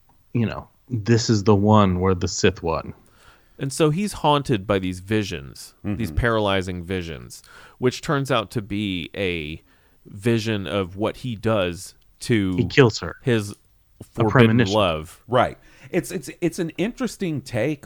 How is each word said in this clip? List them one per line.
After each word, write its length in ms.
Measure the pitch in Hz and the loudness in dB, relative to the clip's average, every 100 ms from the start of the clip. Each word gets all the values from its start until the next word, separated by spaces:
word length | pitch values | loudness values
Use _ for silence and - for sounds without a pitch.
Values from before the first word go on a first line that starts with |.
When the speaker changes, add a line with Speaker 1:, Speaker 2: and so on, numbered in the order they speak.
| _ _ _ | _ _ _
Speaker 1:
you 140 | 120 104 | -2 -2
know, 220 | 69 - _ _ | -4 -14 _ _
this 400 | 120 101 117 117 | -6 2 2 4
is 140 | 110 | 2
the 100 | 101 101 | 4 4
one 440 | 104 107 98 90 | 6 6 6 2
where 140 | 92 | 0
the 140 | 90 90 | 0 -2
Sith 340 | - 101 - | 2 0 0
won. 320 | 82 76 - - _ _ - _ _ - | -4 -4 -6 -16 _ _ -20 _ _ -10
Speaker 2:
And 140 | 139 | -8
so 180 | - 156 | 2 2
he's 240 | 156 208 | 2 -4
haunted 520 | - 156 147 139 113 101 | 0 2 2 2 -2 0
by 120 | 101 | -2
these 220 | 92 90 | -2 -6
visions, 720 | 92 110 95 85 67 - - _ | -2 -2 -2 -8 -12 -18 -20 _
these 240 | 104 104 104 | -6 -4 -2
Speaker 3:
Mm-hmm. 80 | 76 | 0
Speaker 2:
paralyzing 680 | 123 113 104 98 92 90 | 0 2 2 0 -2 -8
visions, 580 | 85 95 82 69 60 - - - - _ | -6 -6 -6 -12 -16 -20 -20 -20 -20 _
which 220 | 127 - | -2 -2
turns 300 | - 139 135 | -2 -2 0
out 200 | 127 98 | -2 -2
to 100 | 120 | -8
be 480 | 98 104 104 92 71 - | -6 -4 -4 -4 -6 -4
a 460 | 98 87 76 80 _ _ _ _ - | -4 -2 -6 -10 _ _ _ _ -20
vision 600 | 104 107 117 110 107 90 | -4 0 0 0 -4 -2
of 300 | 101 92 95 | -4 -4 -2
what 220 | 107 - | -4 -4
he 180 | 127 104 | -8 -4
does 580 | 110 110 90 85 - _ _ _ | 0 0 0 -4 -12 _ _ _
to 360 | - 117 95 90 | 0 2 2 0
Speaker 1:
He 80 | |
kills 340 | 90 - 123 - | 2 4 4 2
her. 160 | 85 - | -10 -8
Speaker 2:
his 280 | - 117 101 | -2 -2 -2
Speaker 1:
A 540 | - _ _ _ _ | -12 _ _ _ _
Speaker 2:
forbidden 260 | - - 107 | -16 -2 4
Speaker 1:
premonition. 440 | 131 113 113 104 | 6 6 6 4
Speaker 2:
love. 480 | 107 95 78 78 - - | 4 2 0 -6 -16 0
Speaker 3:
Right. 300 | 120 90 - _ - 131 | 2 2 -2 _ -20 -4
It's, 200 | 180 - | -4 -4
it's, 180 | 180 139 - | -8 -10 -4
it's 180 | 170 - | -4 -2
an 120 | 165 | -6
interesting 720 | - 196 - 254 - 190 147 | -4 -6 -4 -8 -4 -4 -4
take 440 | - 113 131 151 | -4 -4 -2 -4